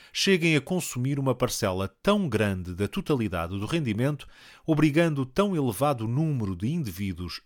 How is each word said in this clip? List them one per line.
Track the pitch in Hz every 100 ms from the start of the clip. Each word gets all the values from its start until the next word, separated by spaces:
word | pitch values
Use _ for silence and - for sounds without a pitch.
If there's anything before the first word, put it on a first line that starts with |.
| -
cheguem | - 196 185 165 151
a |
consumir | - 180 - 123 131 143
uma | 135
parcela | 123 123 - 101 92 98 -
tão | - 208 175
grande | 107 104 92 87
da | 87 101
totalidade | - - 139 107 87 85 98
do | 110
rendimento, | 165 127 104 135 147 - - - -
obrigando | - 156 156 143 170 143 131
tão | - 202
elevado | 175 131 101 143 131 110
número | 127 160 135 101 87
de | 110
indivíduos | 170 120 90 98 85 87 -